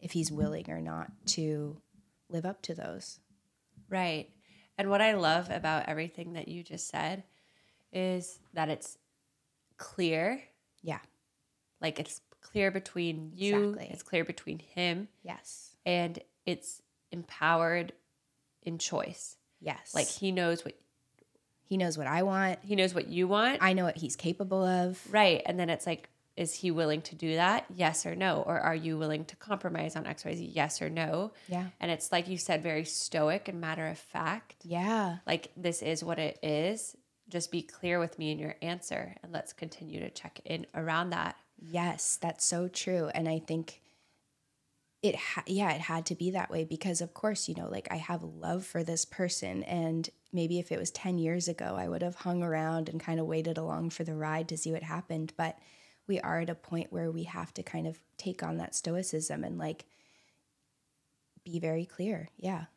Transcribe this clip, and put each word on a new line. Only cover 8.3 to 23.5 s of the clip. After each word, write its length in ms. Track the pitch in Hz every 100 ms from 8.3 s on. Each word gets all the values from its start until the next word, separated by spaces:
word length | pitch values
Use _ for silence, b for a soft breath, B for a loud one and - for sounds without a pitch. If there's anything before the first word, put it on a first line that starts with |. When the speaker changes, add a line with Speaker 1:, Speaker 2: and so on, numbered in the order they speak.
| - _
Speaker 2:
that 140 | 170 156
it's 300 | 151 - - _ _ _ _ _ _ _ _
clear. 680 | - - 175 160 180 262 - _ _ _
Speaker 1:
Yeah. 180 | 165 151 - _ _ _ _ _ _ _
Speaker 2:
Like, 200 | 160 156
it's 200 | 151 - _ _
clear 300 | - 214 196
between 600 | 190 190 - 170 160 156 175
you, 340 | 196 202 208
Speaker 1:
Exactly. 200 | 208 -
Speaker 2:
it's 100 | -
clear 220 | - 175 165
between 340 | 175 - 160
him. 480 | - - 180 170 208 _
Speaker 1:
Yes. 540 | 175 - - - - _ -
Speaker 2:
And 340 | 175 170 170 - _ -
it's 360 | 170 - - _ _ _
empowered 840 | 175 170 - 156 165 165 175 170 - _ _ _ _ _ _
in 140 | - 165
choice. 600 | - 165 - 170 - - _ _
Speaker 1:
Yes. 320 | 156 - -
Speaker 2:
Like, 140 | - 143
he 240 | - 196
knows 340 | 180 175 170 -
what 100 | - _ _ _ _ _ _ _ _
Speaker 1:
He 140 | _ 190
knows 200 | 175 156
what 100 | 135
I 160 | 156
want. 360 | 190 190 190 180
Speaker 2:
he 140 | 196 202
knows 180 | 185
what 140 | 180 -
you 200 | 170 180
want. 320 | 202 233